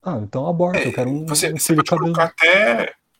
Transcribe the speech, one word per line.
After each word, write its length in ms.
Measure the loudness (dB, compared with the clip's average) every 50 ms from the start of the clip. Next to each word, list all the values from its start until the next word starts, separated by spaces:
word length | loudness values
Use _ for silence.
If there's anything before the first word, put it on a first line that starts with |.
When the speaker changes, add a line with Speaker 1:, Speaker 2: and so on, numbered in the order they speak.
| _
Speaker 1:
Ah, 180 | -4 -6 -4 -6
então 240 | -6 -6 -4 -2
aborta, 320 | -2 0 0 0 0 0 -2
Speaker 2:
É, 80 | -2
Speaker 1:
eu 60 | -2 -2
quero 180 | -2 -2 -2
um, 160 | -2 -4 -4
Speaker 2:
você, 260 | -4 -4 -4 -4 -4 -4
Speaker 1:
um 60 | -4
Speaker 2:
você 160 | 0 2 2
Speaker 1:
fio 80 | 2 4
de 80 | 2
Speaker 2:
pode 100 | 2 0
Speaker 1:
cabelo. 140 | 0 -2 0
Speaker 2:
colocar 100 | 0 0
até, 720 | 0 0 0 2 4 4 4 4 2 2 0 -2 -6 -8 _ _ _ _ _